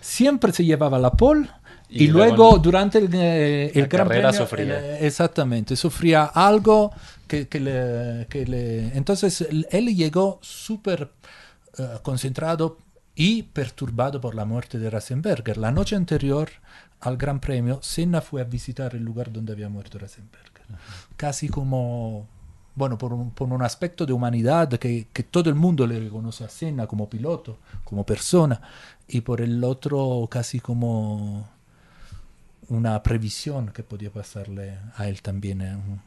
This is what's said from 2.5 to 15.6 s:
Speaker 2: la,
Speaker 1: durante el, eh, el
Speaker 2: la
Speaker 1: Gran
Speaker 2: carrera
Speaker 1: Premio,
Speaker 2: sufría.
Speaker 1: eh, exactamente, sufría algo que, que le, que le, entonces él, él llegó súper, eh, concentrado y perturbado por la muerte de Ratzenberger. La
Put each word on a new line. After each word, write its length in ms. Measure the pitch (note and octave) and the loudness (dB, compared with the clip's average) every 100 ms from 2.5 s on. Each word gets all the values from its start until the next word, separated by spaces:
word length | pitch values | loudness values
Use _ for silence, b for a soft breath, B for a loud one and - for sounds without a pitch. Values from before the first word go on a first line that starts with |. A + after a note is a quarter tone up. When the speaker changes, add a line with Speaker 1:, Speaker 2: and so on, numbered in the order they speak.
| G#3 | 10
Speaker 2:
la, 40 | |
Speaker 1:
durante 360 | D#3+ F#3 G3+ A3 | 8 4 4 4
el, 100 | G3 | 4
eh, 580 | F3+ E3+ E3 D3 D3 D3 | 2 2 2 2 2 0
el 80 | D3 | 2
Speaker 2:
la 40 | C#3 | 2
Speaker 1:
Gran 200 | - - | 2 2
Speaker 2:
carrera 200 | A#2+ C3 | 4 4
Speaker 1:
Premio, 160 | - A#2+ | 2 0
Speaker 2:
sufría. 320 | A#2 C#3 C#3+ | -2 -2 -2
Speaker 1:
eh, 260 | C#3+ D3 D3+ | -6 -2 -2
exactamente, 680 | - E3+ - C3+ A#2 G#2+ | 2 0 2 0 0 -2
sufría 520 | C3 E3+ - E3+ D#3+ D3+ | -2 -2 0 4 4 4
algo 680 | - F#3+ G#3+ G#3 G#3+ G#3 B B B - | 4 6 6 6 6 4 B B B -6
que, 220 | D3+ C3+ | -6 -4
que 120 | D#3 | -4
le, 680 | C3+ C3 B2 A#2+ A#2+ A#2 A2+ | -2 -2 -2 -4 -4 -6 -8
que 160 | C#3+ | -6
le, 440 | B2+ B2 A#2+ A2+ A2+ C3+ | -4 -4 -4 -4 -4 -4
entonces 440 | C3+ G3 G3+ - | 0 0 0 0
él, 260 | E3+ D#3 D#3+ | -2 -2 -2
él 260 | F3+ A#3+ G3+ | 0 0 0
llegó 420 | D#3 D#3 G3 F#3+ | 0 2 0 -2
súper, 680 | - - - A3 G3+ F3 C#3+ _ b b b b _ - | -14 -18 -10 -6 -4 -4 -6 _ b b b b _ -10
eh, 100 | C3 A2+ | -10 -8
concentrado 760 | - C3 C3+ B2+ D#3+ E3 D#3+ D#3+ - _ _ | -6 -4 -4 -4 -2 0 -2 -4 -20 _ _
y 300 | - E3 A3+ | 0 2 2
perturbado 760 | - - B2+ - C3 A#2 B2+ C#3+ | -4 -6 -8 -6 -8 -2 -4 -4
por 140 | A#2+ | -8
la 100 | A2 | -6
muerte 340 | G#2+ A#2 - A#2+ | -4 -4 -6 -6
de 120 | A2 | -4
Ratzenberger. 680 | G#2+ - B2+ E3+ F3 A2+ | -6 -6 -6 -2 -4 -4
La 140 | G#2 | -4